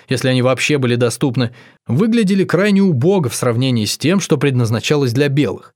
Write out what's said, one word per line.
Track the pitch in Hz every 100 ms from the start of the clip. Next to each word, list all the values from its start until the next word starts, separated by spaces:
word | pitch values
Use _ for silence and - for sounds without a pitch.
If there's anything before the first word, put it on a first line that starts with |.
| -
если | 127 -
они | 127
вообще | 123 131 - 147
были | 127
доступны, | 120 120 - 147 123 117 - - _ -
выглядели | 117 226 233 196 196
крайне | 180 - 208 196
убого | 196 139 156 196 131
в |
сравнении | - 127 117 131 120
с | 104 -
тем, | 131 190
что | - 151
предназначалось | 143 123 117 113 - 151 135
для | 117 143
белых? | 139 123 - -